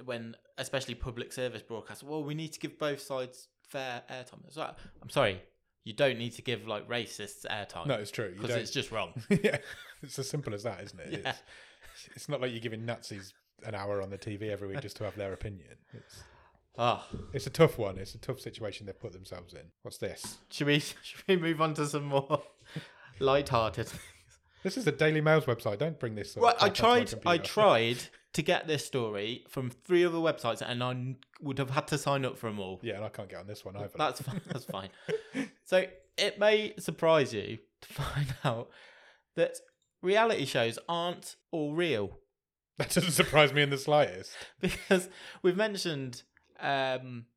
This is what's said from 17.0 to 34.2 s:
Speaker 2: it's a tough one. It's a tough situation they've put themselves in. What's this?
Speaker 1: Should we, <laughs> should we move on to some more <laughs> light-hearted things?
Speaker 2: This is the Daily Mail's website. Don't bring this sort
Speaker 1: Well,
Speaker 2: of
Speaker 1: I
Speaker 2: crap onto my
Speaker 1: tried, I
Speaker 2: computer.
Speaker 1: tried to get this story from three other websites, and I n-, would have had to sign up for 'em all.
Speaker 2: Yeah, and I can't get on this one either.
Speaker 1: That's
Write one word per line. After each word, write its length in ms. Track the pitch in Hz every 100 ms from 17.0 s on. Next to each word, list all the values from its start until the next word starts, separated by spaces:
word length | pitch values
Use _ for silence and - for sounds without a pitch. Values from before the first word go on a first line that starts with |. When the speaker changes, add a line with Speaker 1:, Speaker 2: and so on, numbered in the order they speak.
| - - -
Speaker 2:
it's 160 | 139 139
a 20 |
tough 260 | - 160 -
one. 200 | 101 92
It's 160 | 98 -
a 20 |
tough 240 | - 123
situation 440 | - - 107 98 101
they've 120 | -
put 140 | 113
themselves 400 | 92 92 92 90
in. 180 | - 82 _
What's 140 | 120 -
this? 400 | 101 80 - - _
Speaker 1:
Should 160 | - 147
we, 120 | 147
<laughs> 220 | - -
should 200 | - - -
we 100 | 185
move 240 | 165 156
on 120 | 160 147
to 100 | 147
some 160 | 147 143
more 380 | 139 135 156 - _ - 160
<laughs> 380 | - - - -
light-hearted 680 | 135 143 139 123 110 101 117
things? 160 | - - - _ _ _ _
Speaker 2:
This 140 | 196 262
is 80 | 196
the 60 |
Daily 260 | 135 156 156
Mail's 240 | 151 156 139
website. 320 | 117 120 104
Don't 200 | 151 156
bring 160 | 123 107
this 160 | 98
sort 100 | -
Speaker 1:
Well, 120 | 233 -
Speaker 2:
of 80 |
Speaker 1:
I 60 | 202
Speaker 2:
crap 140 | 202
onto 320 | 226 240 240 -
my 40 |
Speaker 1:
tried, 100 | -
I 60 | 170
Speaker 2:
computer. 160 | -
Speaker 1:
tried 440 | - 208 123 117 120 - - _
to 80 | -
get 260 | 160 175 139
this 180 | 151 -
story 580 | 135 113 101 107 127 -
from 200 | - 127
three 360 | - - 180 175
other 120 | 165
websites, 420 | 160 151 117 113 -
and 160 | 120
I 100 | 123
n-, 260 | 127 127 127 - -
would 160 | 151 135
have 120 | 131
had 140 | 139 147
to 80 | 147
sign 260 | 147 139 127
up 120 | -
for 100 | 117
'em 120 | 104
all. 200 | 95 92
Speaker 2:
Yeah, 140 | 113 98
and 80 |
I 60 | 107
can't 180 | - 98
get 100 | 87
on 80 | 98
this 180 | 107 -
one 100 | 98
either. 160 | 101 165
Speaker 1:
That's 240 | 147 -